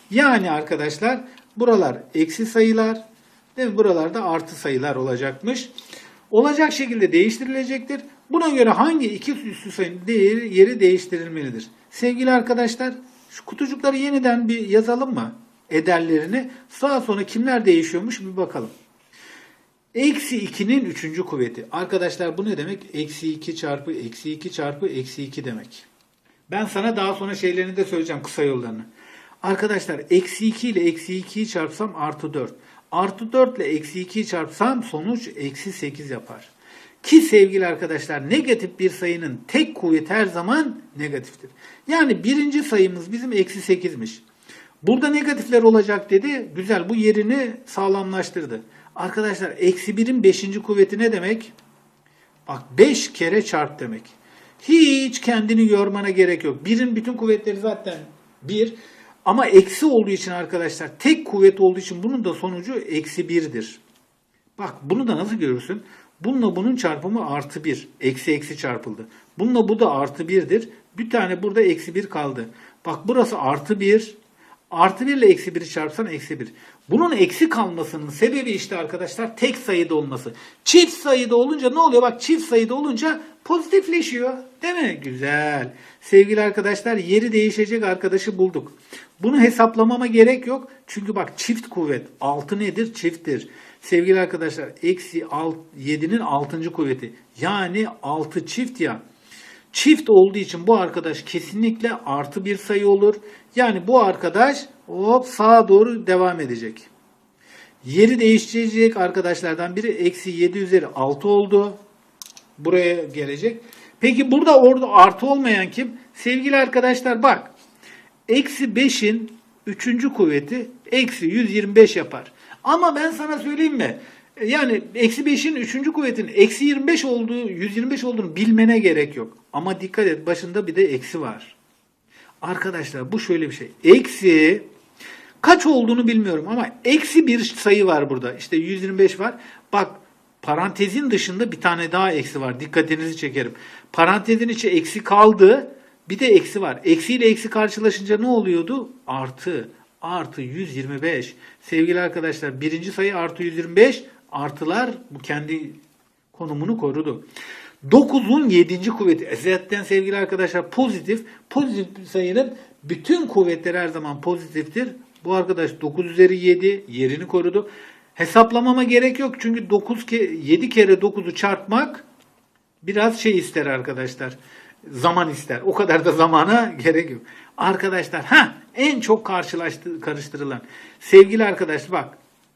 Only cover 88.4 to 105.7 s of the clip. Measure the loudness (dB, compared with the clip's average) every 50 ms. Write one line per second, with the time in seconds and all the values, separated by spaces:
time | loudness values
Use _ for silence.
88.4 | 0 0 0 -4 -10 -12 -16 _ _ _ -20 -20 -20 _ _ -4 -2 2 4 6
89.4 | 6 6 6 4 2 4 4 2 2 2 2 0 -2 2 6 6 8 8 6 2
90.4 | -2 -6 -6 -6 -8 -12 -20 -20 _ -16 -14 -10 -8 -6 -4 -4 -6 -6 -8 -8
91.4 | -6 -4 -4 -6 -6 -8 -6 -4 -2 -2 -4 -4 -6 -12 -12 -6 -4 -4 -4 -4
92.4 | -6 -6 -6 -4 -4 -4 -4 -4 -4 -6 -6 -6 -6 -6 -6 -6 -6 -6 -6 -6
93.4 | -8 -12 -20 -20 -20 -20 -20 _ -6 0 0 2 4 4 4 4 2 -2 -4 -4
94.4 | -6 -6 -6 -8 -12 -12 -10 -4 -2 -2 -2 -2 -4 -10 -8 -8 -8 -6 -6 -6
95.4 | -6 -6 -6 -8 -14 -20 -18 -10 -6 -6 -4 -4 -2 -2 -2 -2 -2 -2 -2 -2
96.4 | -4 -4 -8 -8 -8 -8 -6 -4 -4 -4 -4 -6 -8 -14 -16 -20 _ _ _ -6
97.4 | -4 -2 -2 -2 -2 -2 -2 -4 -4 -4 -8 -10 -8 -6 -6 -6 -6 -6 -6 -8
98.4 | -8 -8 -6 -8 -8 -6 -6 -4 -4 -4 -6 -8 -14 -20 _ _ _ _ -20 -20
99.4 | -20 -20 -20 -20 _ _ -6 2 4 6 6 6 6 8 8 8 8 8 4 -2
100.4 | -6 -6 -8 -2 2 2 2 2 2 -2 -4 -6 -6 -6 -6 -8 -8 -10 -10 -10
101.4 | -8 -8 -4 -2 -2 -2 -2 -2 -4 -6 -6 -6 -6 -6 -4 -4 -6 -6 -8 -8
102.4 | -6 -6 -6 -6 -4 -2 -2 0 4 4 4 6 6 4 2 2 -4 -20 -20 -20
103.4 | _ _ -2 0 0 2 0 -2 0 4 4 6 6 4 2 -2 -4 0 2 4
104.4 | 4 4 2 0 -8 -16 -20 _ _ -10 -6 -2 2 2 2 2 2 -2 -4 2
105.4 | 6 8 8 8 8 8